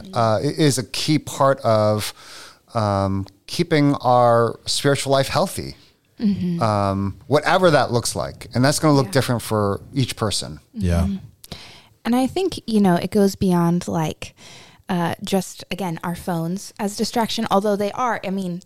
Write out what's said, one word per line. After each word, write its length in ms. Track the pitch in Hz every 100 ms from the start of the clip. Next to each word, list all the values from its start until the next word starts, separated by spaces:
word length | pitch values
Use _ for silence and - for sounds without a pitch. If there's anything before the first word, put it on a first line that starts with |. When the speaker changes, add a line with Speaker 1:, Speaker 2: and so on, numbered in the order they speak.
| - 95
Speaker 1:
uh, 240 | 113 107
i-, 140 | 139 156
is 220 | 151 131
a 40 |
key 360 | 110 - - 151
part 400 | - - 135 135
of, 560 | 117 110 107 107 - - - - - - _
um, 540 | 117 104 101 98 98 95 - -
keeping 480 | - 170 156 143 143
our 640 | 127 123 120 117 117 113 -
spiritual 460 | - 143 139 -
life 160 | 135 131
healthy. 480 | 143 180 - 69 - _ _ _ -
Speaker 2:
Mm-hmm. 440 | 208 185 180 170
Speaker 1:
Um, 560 | 113 104 98 98 98 - -
whatever 420 | 139 147 175 185
that 220 | 143 110
looks 240 | 117 - 95
like. 320 | 71 - - 120
And 100 | 131
that's 140 | 151
gonna 160 | 160 143
look 120 | 120
Speaker 2:
Yeah. 40 |
Speaker 1:
different 320 | 135 - 120
for 380 | - 110 101 98 -
each 220 | 139 120 -
person. 460 | 110 - - 76 -
Speaker 3:
Yeah. 280 | 240 92 85
Speaker 2:
Mm-hmm. 160 | 196 196 - _ - - - - _ _ -
And 100 | 240
I 100 | 262
think, 340 | 349 381 - -
you 160 | 220
know, 140 | 196 175
it 160 | -
goes 240 | 214 196 196
beyond, 520 | 196 175 170 175 190
like, 460 | 185 156 - - - - - - _ -
uh, 260 | 180 170 -
just, 400 | 196 190 180 - -
again, 280 | 180 190 160
our 120 | 180 170
phones 580 | - 170 165 190 - -
as 200 | 202 202
distraction, 500 | 220 240 220 - 226
although 280 | 196 208 202
they 140 | 202
are, 260 | - 190 202 202
I 40 |
mean, 320 | 190 185 175